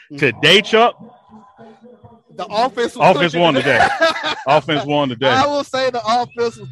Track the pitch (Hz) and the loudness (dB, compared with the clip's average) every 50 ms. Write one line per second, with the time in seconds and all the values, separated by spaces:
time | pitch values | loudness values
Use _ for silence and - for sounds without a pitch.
0 | - _ 151 139 156 127 117 117 - 151 180 214 202 - - 220 233 240 - - | -20 _ -8 -4 -4 -4 -2 0 2 2 4 2 2 2 2 2 2 2 0 -4
1 | - - - _ _ _ 220 - - - _ _ 226 226 - _ - - - _ | -12 -20 -20 _ _ _ -20 -20 -20 -20 _ _ -20 -20 -20 _ -20 -20 -20 _
2 | - - - _ _ _ _ - 180 180 202 214 240 262 262 254 233 - - 247 | -20 -20 -20 _ _ _ _ -16 -12 -6 -2 -2 -2 -2 -2 -2 -4 -4 0 2
3 | 147 170 190 - - 165 147 170 175 165 147 131 127 143 127 113 - - - - | 4 4 4 4 2 0 0 2 2 2 2 2 2 2 2 2 2 2 2 0
4 | 330 330 - - - - - - - 131 143 156 - - 156 147 - 143 147 147 | 0 0 0 -2 -6 -8 -8 -6 -2 0 0 0 0 0 -4 -4 -4 -2 -2 -2
5 | 143 131 120 113 135 135 - 262 269 285 285 285 269 - - 262 262 262 254 240 | -2 -2 -4 -2 0 0 2 2 0 0 -2 -4 -6 -6 -6 -4 -4 -4 -4 -4
6 | 214 214 233 247 240 233 - 240 233 233 226 226 202 131 | -4 -2 -2 -2 -2 -6 -6 -6 -6 -6 -6 -10 -16 -18